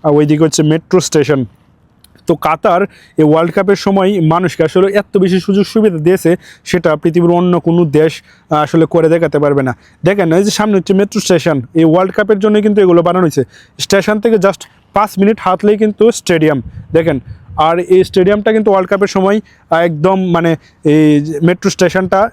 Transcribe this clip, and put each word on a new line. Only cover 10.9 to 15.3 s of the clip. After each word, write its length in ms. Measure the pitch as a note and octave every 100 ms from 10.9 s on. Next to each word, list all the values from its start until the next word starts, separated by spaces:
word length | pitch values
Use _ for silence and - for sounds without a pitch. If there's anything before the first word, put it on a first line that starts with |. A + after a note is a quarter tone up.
মেট্রো 280 | F#3+ G3+ G#3
স্টেশন, 400 | - F3+ E3+ C#3+ A#2
এই 120 | E3 E3
ওয়ার্ল্ড 280 | E3+ F#3+
কাপের 260 | - G3+ G#3
জন্য 220 | G#3+ G#3
কিন্তু 200 | G#3 G#3
এগুলো 200 | F#3 E3+
বানানো 220 | E3+ F3+
হয়েছে। 200 | E3+ C#3+ B2 - _ -
স্টেশন 400 | - G3 G3 G#3+
থেকে 160 | A#3 G#3+
just 280 | G3 - - _ _
পাঁচ 160 | G3 G#3 -
মিনিট 200 | G3+